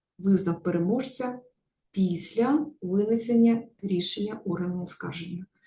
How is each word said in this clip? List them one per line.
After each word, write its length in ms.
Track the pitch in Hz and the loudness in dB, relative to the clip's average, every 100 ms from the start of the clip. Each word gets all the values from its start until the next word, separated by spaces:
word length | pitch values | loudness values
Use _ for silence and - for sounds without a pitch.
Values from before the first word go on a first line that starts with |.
| _ _ | _ _
визнав 440 | 196 190 175 160 | 2 2 2 -2
переможця 800 | 180 175 180 262 - - 247 247 - _ _ _ _ | -2 0 0 0 -2 -4 -6 -8 -16 _ _ _ _
після 760 | 196 180 165 - 226 254 311 - - | -2 0 0 -2 2 2 2 0 -8
винесення 800 | 180 202 214 226 240 233 233 226 - _ | -2 0 2 0 2 6 6 4 -4 _
рішення 580 | 196 175 175 - 208 226 | -4 0 2 2 -2 -6
органу 380 | 190 170 180 180 | -6 -4 -4 -4
оскарження. 640 | 170 - - 170 170 175 190 _ | -8 -8 -10 -10 -10 -12 -12 _